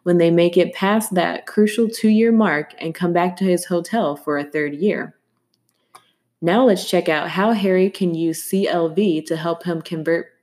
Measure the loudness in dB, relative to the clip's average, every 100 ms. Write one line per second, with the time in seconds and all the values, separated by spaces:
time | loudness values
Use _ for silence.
0 | 0 4 4 4 4 4 2 0 0 0
1 | 0 -2 -2 -4 -4 0 2 2 -2 0
2 | 2 4 4 4 2 0 -4 -10 -10 -4
3 | -2 0 0 0 0 0 0 -4 -2 -2
4 | -2 -4 -4 -6 -4 -4 -4 -2 -2 -2
5 | -6 -16 _ _ _ _ _ _ _ -20
6 | _ _ _ _ 0 4 4 2 0 -2
7 | 0 -2 -2 -2 0 0 2 2 2 0
8 | -2 -2 -2 -4 -4 -2 -2 0 -2 0
9 | 0 0 -4 -6 -4 -6 -4 -6 -6 -6
10 | -2 -4 -4 _